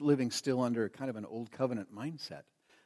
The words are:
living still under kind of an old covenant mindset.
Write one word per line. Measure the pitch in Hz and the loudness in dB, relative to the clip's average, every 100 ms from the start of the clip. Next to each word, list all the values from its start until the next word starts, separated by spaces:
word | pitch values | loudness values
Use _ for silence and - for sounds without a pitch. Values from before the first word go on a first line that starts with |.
living | 147 143 123 | 4 6 4
still | - 143 127 | 0 2 2
under | 123 117 104 | 2 2 0
kind | - 135 | -2 -6
of | 110 | -6
an | 98 | -8
old | 113 113 | -8 -8
covenant | - 131 120 95 101 | -2 -2 0 -6 -8
mindset. | 139 165 - 71 - _ _ - | -8 -8 -10 -12 -14 _ _ -20